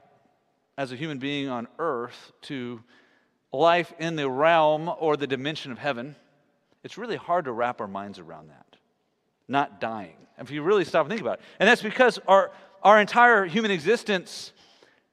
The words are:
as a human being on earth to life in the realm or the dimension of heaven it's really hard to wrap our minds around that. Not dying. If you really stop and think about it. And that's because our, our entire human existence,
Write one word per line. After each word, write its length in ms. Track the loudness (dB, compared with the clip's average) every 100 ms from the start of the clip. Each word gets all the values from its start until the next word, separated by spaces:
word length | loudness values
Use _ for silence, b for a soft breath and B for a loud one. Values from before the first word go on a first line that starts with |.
| _ _ _ _ _ _ _ -10
as 140 | -10
a 40 | -8
human 240 | -10 -8
being 300 | -8 -6 -6
on 180 | -8 -10 -8
earth 520 | -6 -6 -8 -16 -20 _
to 380 | -14 -10 -10 -12 _ b b b b b _
life 420 | 0 2 2 0 -8
in 160 | -6 -4
the 140 | -4
realm 600 | 2 4 6 4 2 -4 -4
or 160 | -2 -2
the 100 | -2
dimension 440 | -4 -6 -8 -12
of 60 | -8
heaven 380 | -6 -6 -10 -16 _ _ _ _ _ _
it's 140 | -18 -12
really 180 | -8 -8
hard 300 | -2 -2 -2
to 60 |
wrap 280 | -4 -4 -4
our 60 | -8
minds 320 | -10 -12 -16
around 300 | -18 -20 -20
that. 280 | -20 _ _ _ _ _ _ _ _ -4
Not 320 | -2 -2 -6
dying. 360 | -8 -8 -12 -20 _ -20
If 140 | -12
you 120 | -6
really 220 | 0 0 2
stop 200 | 0 0
and 40 |
think 120 | -4
about 180 | -6 -8
it. 60 | B B
And 100 | 4
that's 120 | 4
because 380 | 0 2 2 2 4
our, 240 | 4 4 B B B
our 180 | 6 8
entire 460 | 6 6 6 6 2
human 260 | 0 0
existence, 800 | 0 0 0 0 -4 -4 -16 -16 _ b b b b b